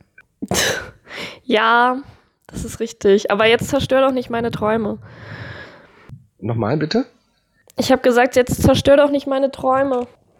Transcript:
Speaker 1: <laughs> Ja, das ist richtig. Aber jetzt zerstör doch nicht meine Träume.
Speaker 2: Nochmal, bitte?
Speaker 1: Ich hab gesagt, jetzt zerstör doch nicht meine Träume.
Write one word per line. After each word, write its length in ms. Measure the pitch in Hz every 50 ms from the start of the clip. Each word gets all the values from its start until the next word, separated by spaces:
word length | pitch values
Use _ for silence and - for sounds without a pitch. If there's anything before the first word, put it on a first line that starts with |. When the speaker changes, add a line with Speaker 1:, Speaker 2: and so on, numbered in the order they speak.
| _ _ _ - _ _ _ -
Speaker 1:
<laughs> 60 | - - - - - - - - - - - _ _ - - - - - - - _
Ja, 560 | 254 233 214 226 226 233 240 240 247 254 269 285 - - _ _ _ _ _ _
das 180 | - - - -
ist 160 | 220 - -
richtig. 500 | 226 226 - - - 202 196 208 - -
Aber 140 | 202 202 220
jetzt 240 | 220 233 233 - -
zerstör 320 | 285 269 - - 262 262
doch 100 | 269 262
nicht 180 | 262 254 247 -
meine 220 | 240 233 233 233
Träume. 460 | 233 - 214 214 220 226 214 202 220 - - - - - - - - - - - - - - - - - - - _ _ _ - - - _ _ _ -
Speaker 2:
Nochmal, 360 | - - 117 113 110 104 143
bitte? 300 | 156 151 156 - 233 269 - _ _ _ _ _ _ _ _ _ _ _ _ -
Speaker 1:
Ich 120 | - 254 - 262
hab 100 | 262 -
gesagt, 320 | 254 233 240 247 254 -
jetzt 260 | 254 240 - - -
zerstör 360 | - 240 262 208 - 269 277
doch 120 | 294 285 285
nicht 180 | 285 277 -
meine 220 | 277 269 269 277 269
Träume. 580 | 269 - - 262 262 269 277 277 254 247 247 240 - _ _ _ _